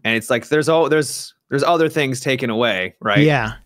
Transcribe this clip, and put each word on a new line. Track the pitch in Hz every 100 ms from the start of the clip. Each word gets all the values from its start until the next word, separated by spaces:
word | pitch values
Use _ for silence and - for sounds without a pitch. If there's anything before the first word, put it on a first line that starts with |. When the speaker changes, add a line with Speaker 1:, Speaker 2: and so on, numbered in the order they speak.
Speaker 1:
and | 113 113
it's | -
like | 120 -
there's | 151 160
all, | 160 143
there's, | 156 139 - - _ -
there's | 139
other | 151 170 160
things | 160 139 127
taken | 147 131 127
away, | 110 120 92 92 -
right? | 110 104
Speaker 2:
Yeah, | 151 139 110 117